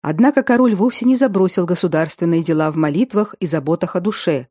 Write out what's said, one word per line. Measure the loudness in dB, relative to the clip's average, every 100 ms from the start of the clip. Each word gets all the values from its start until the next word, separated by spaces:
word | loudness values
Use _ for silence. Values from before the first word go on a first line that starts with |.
Однако | -4 2 2 2
король | 2 2 4 2
вовсе | 0 0 0
не | 2
забросил | 2 2 0 0 -2
государственные | -2 0 0 -2 -2 0 0
дела | 0 0 0
в | 0
молитвах | 0 0 0 0 -2 -4
и | -4
заботах | -4 -2 -2 -2 -2
о |
душе. | -4 -2 -2 -2 -6